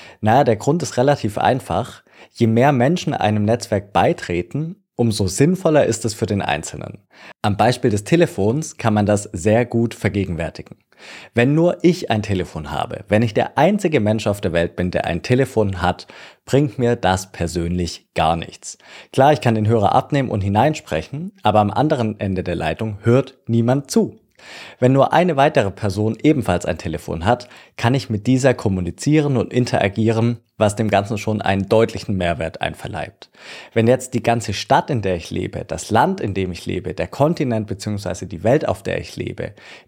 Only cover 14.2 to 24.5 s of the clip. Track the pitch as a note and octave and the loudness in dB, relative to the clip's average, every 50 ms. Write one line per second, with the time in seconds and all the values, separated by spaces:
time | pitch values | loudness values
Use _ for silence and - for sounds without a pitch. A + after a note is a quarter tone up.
14.2 | - G#2+ G2+ G2+ - F#2+ D#2 E2+ E2+ E2+ - - F2+ F2+ E2+ F2 - - F2 E2+ | 0 -2 -2 -2 -2 -2 0 0 -2 -2 -2 -4 -4 -2 -2 -2 -4 -2 -4 -4
15.2 | - - B2 B2+ C3+ - - A2 G#2+ G2 F#2+ F2 E2+ F2+ F2 - - - - - | -2 0 0 2 0 0 0 0 0 0 -2 -2 -2 -2 -2 -2 -8 -20 -20 -20
16.2 | - - - _ _ - - C3+ D3+ D3 - - B2 A#2+ A#2+ A#2+ - F#2 F#2 F#2 | -20 -20 -20 _ _ 0 2 2 2 2 -2 -2 0 0 0 0 0 0 0 0
17.2 | - - - - E2+ E2 E2 F2 E2+ E2+ F2 F2+ F2 E2 - - _ _ - - | -2 -6 -8 -6 -6 -4 -4 -4 -4 -2 -2 -2 -4 -4 -6 -12 _ _ -2 0
18.2 | D#2+ D#2+ E2 E2+ E2+ - - - - - - _ _ - - - - _ - - | 0 0 0 -2 -4 -10 -14 -18 -18 -18 -18 _ _ -20 -20 -20 -16 _ 0 4
19.2 | C3 D3 D#3 - - B2 A2+ A2 G#2+ G#2+ A#2 A2+ G2+ F#2+ - B2+ - - - C#3 | 4 4 4 2 2 0 0 2 2 2 2 2 2 4 2 2 0 0 -2 -2
20.2 | C3 G#2+ - A2 F#2+ G2+ G2 G#2+ B2 D#3 D#3 - - - - D#2+ E2 - - C#3+ | -2 -2 -2 -2 -2 0 2 2 2 2 0 -2 -6 -4 -4 -4 -4 -6 -10 -10
21.2 | F3 G3 - _ - G#2+ G#2 G#2+ G#2 G#2 - G#2 C3 D#3 D#3+ C3 A#2 A2 G#2+ G#2 | -12 -12 -10 _ 0 2 4 4 2 2 2 0 0 0 2 0 0 -2 -4 -4
22.2 | G2+ G2 F#2+ F2+ F2 F2 F2 E2+ D#2+ D#2 D#2+ - A2 A2 G#2 G2+ - A#2 A#2+ C3 | -4 -4 -2 -4 -4 -4 -4 -4 -2 -4 -4 -4 -6 -8 -8 -4 0 2 4 4
23.2 | C#3 - - _ _ - A2+ A#2 A#2 A#2+ B2+ C#3+ C#3 - - A3+ G#3 - - - | 2 0 -8 _ _ -2 0 2 2 2 0 0 -2 0 2 2 2 0 -2 -12
24.2 | _ _ _ _ - - | _ _ _ _ -20 -20